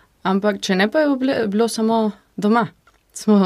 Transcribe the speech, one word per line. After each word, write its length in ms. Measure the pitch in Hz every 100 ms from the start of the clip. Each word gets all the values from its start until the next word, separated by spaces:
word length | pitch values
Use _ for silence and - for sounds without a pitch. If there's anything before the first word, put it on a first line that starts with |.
| _ _
ampak 360 | - 196 208 202
če 160 | - 185
ne, 100 | 208
pa 140 | 311
je 80 | 294
bile-, 320 | 269 262 - 220
bilo 200 | 202 226
samo 320 | 220 220 226 220 - _
doma. 360 | - 202 233 214 - _ _ _ -
Smo 240 | - 208